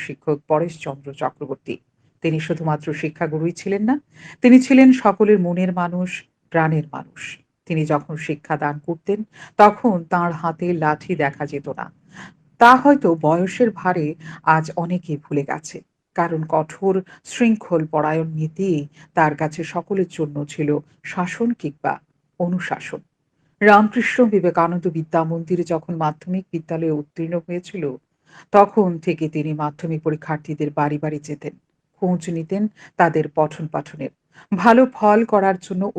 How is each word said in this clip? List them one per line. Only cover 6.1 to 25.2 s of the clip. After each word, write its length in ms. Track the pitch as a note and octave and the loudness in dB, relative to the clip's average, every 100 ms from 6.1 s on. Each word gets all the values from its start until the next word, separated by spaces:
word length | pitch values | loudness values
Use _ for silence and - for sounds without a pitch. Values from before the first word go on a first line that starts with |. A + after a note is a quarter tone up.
| - - _ _ | -8 -18 _ _
প্রাণের 340 | E3 D#3+ D#3 D3+ C3+ | 0 0 0 -4 -10
মানুষ। 260 | - - - - _ _ - | -16 -18 -18 -20 _ _ -6
তিনি 140 | D#3+ D3+ | -4 0
যখন 240 | D3 D3 D3+ - | -2 -2 -12 -8
শিক্ষা 300 | D3+ - D3+ | -10 -6 -4
দান 120 | D3 D3 - | -4 -6 -8
করতেন, 320 | E3 - G#3 G#3+ - - - | -8 -4 -6 -6 -16 -4 6
তখন 340 | G#3 G#3 B3 F3+ E3 | 6 6 0 0 -2
তাঁর 200 | F3+ F3 D#3+ | -2 -2 -2
হাতে 260 | E3 D#3+ F3 F3 | -6 -4 -4 -2
লাঠি 300 | D3+ D3+ - E3+ | 0 -2 -4 -2
দেখা 200 | C#3+ - D3 | -2 -4 -8
যেত 160 | D3 D3 - | -10 -10 -10
না। 60 | - _ _ - - _ _ - | -12 _ _ -20 -20 _ _ 4
তা 100 | A#3+ B3+ | 6 8
হয়তো 260 | C#4 C#4+ F#3+ E3 D#3 | 6 4 4 2 2
বয়সের 440 | E3+ F#3 - A#3 - | 2 0 0 0 0
ভারে 260 | F#3 F3+ D3+ E3 D#3+ - - D#3+ | -4 -2 -2 -6 -14 -6 0 2
আজ 100 | D#3+ - | 0 -6
অনেকেই 340 | E3+ F3+ F3 D3 | -4 -4 -6 -8
ভুলে 200 | - C#3+ C#3 | -4 -4 -4
গেছে, 280 | - - F#3 - _ _ - | -8 -10 -20 -20 _ _ -4
কারণ 260 | E3+ D#3+ D#3+ | -2 -2 -2
কঠোর 420 | D#3 D#3 - G3 F#3+ F#3+ - - | -2 -2 -4 -2 -2 -4 -14 -12
শৃঙ্খল 500 | - A#3+ A3 - E3+ D#3+ | 0 0 0 0 -2 0
পরায়ণ 360 | D3+ D3+ D#3+ D#3+ D#3 | -2 0 -2 -4 -4
নীতি 300 | D#3 F3 F#3+ D3+ D3 _ - - | -6 -4 -2 -2 -4 _ -8 0
তার 160 | D3+ - | 0 0
কাছে 200 | D#3 D#3 D#3+ | -6 -6 -8
সকলের 360 | E3+ - F#3+ F3+ - | -8 -6 -4 -4 -4
জন্য 200 | D3+ D3 D3 | -6 -6 -10
ছিল 160 | - D3 D3 - _ - | -6 -2 -2 -4 _ -12
শাসন 380 | - F3+ - A#3 A#3+ | -6 -6 -2 -4 -2
কিংবা 320 | D3+ - C#3 C3+ _ _ _ - | -6 -6 -6 -6 _ _ _ -6
অনুশাসন। 600 | F3 F3+ - - - - _ _ _ _ _ - | -4 -4 -4 -10 -10 -14 _ _ _ _ _ 0
রামকৃষ্ণ 580 | G#3 G#3 G#3+ A#3+ - - A#3+ | 6 6 6 0 -2 2 2
বিবেকানন্দ 520 | G3+ F3 E3 E3+ F3 F3+ D#3+ | 4 0 2 0 0 -4 -4
বিদ্যা 260 | D#3+ E3 | -2 0